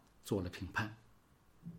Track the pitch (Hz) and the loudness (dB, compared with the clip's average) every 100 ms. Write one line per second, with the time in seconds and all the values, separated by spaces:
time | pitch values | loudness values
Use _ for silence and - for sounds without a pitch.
0 | - - - 101 87 - 90 - 107 110 | -20 -10 2 2 2 -2 -2 0 0 -2
1 | - - - - - - - | -16 -20 -20 -20 -20 -14 -12